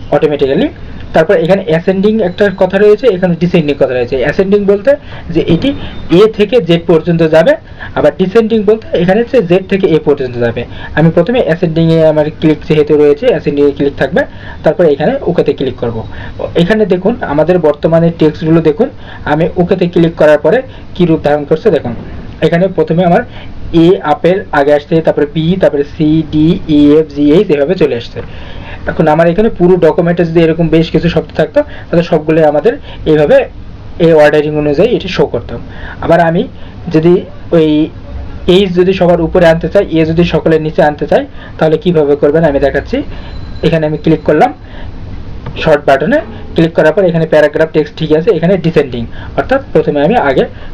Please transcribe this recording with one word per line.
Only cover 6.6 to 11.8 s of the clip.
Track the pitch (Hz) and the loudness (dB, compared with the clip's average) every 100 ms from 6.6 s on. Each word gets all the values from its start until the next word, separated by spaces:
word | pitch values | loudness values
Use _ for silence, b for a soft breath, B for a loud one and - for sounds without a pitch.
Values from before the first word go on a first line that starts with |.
| 165 | 2
জেড | 170 170 | 0 2
পর্যন্ত | 165 165 165 160 156 | 0 2 0 2 4
যাবে, | 190 320 - B B - | 4 0 -4 B B 0
আবার | 147 - | 0 2
descending | 185 233 220 220 202 | 0 0 2 0 2
বলতে | 220 - 170 | 0 -2 -2
এখানে | 175 202 | 0 0
হচ্ছে | 233 254 170 | 2 0 2
জেড | 180 190 | 0 0
থেকে | 196 190 156 | -2 0 0
এ | 151 | 0
পর্যন্ত | 143 127 120 120 | -2 -2 -2 -2
যাবে। | 120 117 B B - | -2 -8 B B 0
আমি | 165 165 | 2 2
প্রথমে | - 247 147 | 0 0 0
অ্যাসেন্ডিংয়ে | 165 170 160 | 0 -2 0